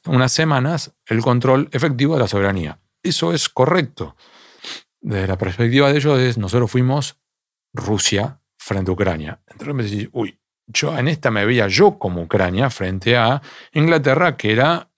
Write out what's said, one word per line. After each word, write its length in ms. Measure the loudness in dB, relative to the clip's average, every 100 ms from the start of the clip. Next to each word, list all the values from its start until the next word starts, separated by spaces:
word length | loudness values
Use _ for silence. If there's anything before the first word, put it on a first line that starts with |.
| -2
unas 260 | 2 2
semanas, 600 | 0 0 0 0 -4 -8 _ -4
el 140 | -2
control 480 | 0 2 4 2 2
efectivo 420 | -2 -2 0 0
de 60 | 0
la 80 | 0
soberanía. 500 | 0 0 -2 -6 -10 _ _
Eso 300 | -4 -2 0
es 160 | -2 -2
correcto. 680 | 0 2 2 -2 -6 -14 -14 _ -20 -20 -20 -16 -16 _ _
Desde 260 | -6 -4 -2
la 100 | -2
perspectiva 540 | -4 0 2 4 4
de 80 | 2
ellos 200 | 2 2
es, 180 | 2 0
nosotros 320 | 0 0 0
fuimos 480 | 0 0 0 -4 -12 _ _ _ _ _
Rusia 640 | -8 -2 -2 0 -2 -4 -8 _ -12
frente 340 | -6 -4 -2
a 40 |
Ucrania. 460 | -2 -2 -2 -8 -14 _
Entonces 260 | -14 -8
me 80 | -4
decís, 260 | -4 -6 -6
"Uy, 260 | -6 -8 -10 _ _ -10
yo 300 | -6 -4 -2
en 100 | -2
esta 220 | -2 -2
me 140 | 0
veía 240 | 2 2 2
yo 300 | 4 4 2
como 240 | -6 -6
Ucrania 480 | -2 0 0 0 -2
frente 460 | -2 -4 -2 0 2
a 240 | 2 0 -6 -20 -6
Inglaterra, 600 | 0 2 4 2 2 2 0
que 160 | 0
era 360 | 2 2 0 -6